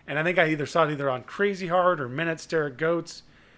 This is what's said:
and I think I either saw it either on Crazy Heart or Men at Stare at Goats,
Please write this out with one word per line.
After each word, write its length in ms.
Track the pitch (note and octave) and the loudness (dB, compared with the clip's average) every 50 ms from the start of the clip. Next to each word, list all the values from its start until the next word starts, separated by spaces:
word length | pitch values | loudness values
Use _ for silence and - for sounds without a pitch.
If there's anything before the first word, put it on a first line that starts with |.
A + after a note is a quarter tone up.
| _ | _
and 140 | - C#3+ D3+ | -4 -2 0
I 40 | D#3+ | 0
think 140 | F3 F3 | 2 4
I 120 | F#3 E3 D#3 | 4 4 4
either 160 | D#3 D3 C#3+ | 2 0 -2
saw 160 | - - E3+ D#3+ | 0 2 2 2
it 80 | D3 | 2
either 180 | D3+ C#3 C#3 C#3 | 2 0 -2 -2
on 140 | B2+ B2 - | -2 -2 -6
Crazy 440 | - - - G3+ G#3 G3 F3+ F#3+ | -8 -4 -2 0 0 0 -2 -2
Heart 320 | E3 E3+ F#3 F3 F3+ F3+ D3+ | 0 2 4 4 4 2 2
or 80 | C3+ A#2+ | -2 -4
Men 180 | B2+ D3 E3 | -4 -4 -2
at 120 | E3 E3 D#3 | -2 -4 -4
Stare 280 | - - E3+ D#3+ D3+ | -4 -2 -2 -2 -2
at 100 | C#3+ B2+ | -2 -2
Goats, 460 | A#2+ D#3+ E3 E3+ E3 E3 - - - - - - - - - - | -2 0 0 0 0 -2 -6 -12 -18 -20 -20 -20 -20 -20 -20 -20